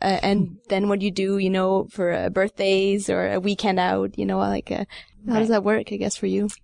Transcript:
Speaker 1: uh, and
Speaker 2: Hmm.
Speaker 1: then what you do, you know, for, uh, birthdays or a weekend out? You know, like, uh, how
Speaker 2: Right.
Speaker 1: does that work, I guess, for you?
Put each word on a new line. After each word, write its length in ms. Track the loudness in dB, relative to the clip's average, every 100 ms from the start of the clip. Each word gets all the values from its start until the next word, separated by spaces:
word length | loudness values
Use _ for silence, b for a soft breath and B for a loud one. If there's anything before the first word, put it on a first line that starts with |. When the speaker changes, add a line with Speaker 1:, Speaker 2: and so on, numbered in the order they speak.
Speaker 1:
uh, 180 | 0 0
and 240 | 2 2 0
Speaker 2:
Hmm. 60 | -4 -4
Speaker 1:
then 200 | 0 2
what 140 | 0
you 80 | 0
do, 260 | -2 0 0
you 140 | 2
know, 360 | 2 2 0 -2
for, 200 | -2 -2
uh, 180 | 0 0
birthdays 800 | 0 0 0 2 4 4 0 0
or 240 | 0 0
a 80 | 0
weekend 400 | -2 0 0 2
out? 380 | 2 0 -2 -2
You 80 | -2
know, 140 | 0
like, 320 | 0 -2 -4
uh, 140 | -6 -6 B B -12 -2
how 60 |
Speaker 2:
Right. 60 | 0
Speaker 1:
does 100 | 2
that 140 | 2
work, 300 | 2 0 -2
I 40 | -4
guess, 200 | -4 -2
for 80 | -2
you? 240 | -2 -2 -6